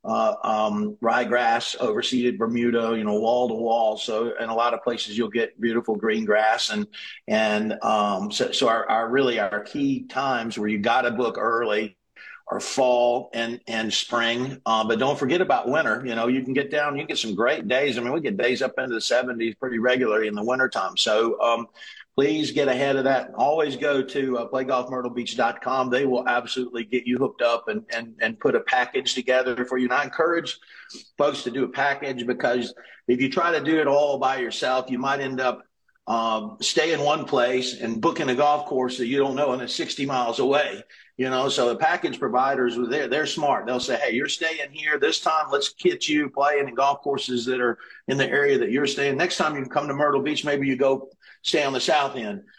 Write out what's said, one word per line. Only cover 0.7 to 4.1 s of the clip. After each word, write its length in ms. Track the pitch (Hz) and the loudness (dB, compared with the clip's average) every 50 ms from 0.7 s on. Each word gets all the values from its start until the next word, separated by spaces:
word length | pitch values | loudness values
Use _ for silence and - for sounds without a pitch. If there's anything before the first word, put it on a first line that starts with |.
| 104 104 104 104 - - | 0 -2 -2 -4 -4 -2
ryegrass, 800 | 113 113 117 123 120 104 120 120 120 117 113 113 - - - - | 0 0 2 2 2 2 0 2 2 2 2 2 0 -4 -6 -2
overseeded 600 | 127 113 104 120 123 - 127 123 120 123 104 98 | -2 -2 0 0 -2 0 0 0 2 0 0 0
Bermuda, 580 | 113 113 117 117 120 120 117 117 117 113 113 | -2 -2 0 0 2 2 2 2 0 0 -2
you 80 | 110 107 | -2 0
know, 160 | 107 104 107 | 0 0 2
wall 260 | 110 113 123 123 127 | 2 2 2 2 2
to 80 | 117 110 | 0 0
wall. 420 | 113 117 113 113 117 113 107 107 | -2 0 0 2 2 2 2 0
So 360 | - - 120 | -2 -4 -4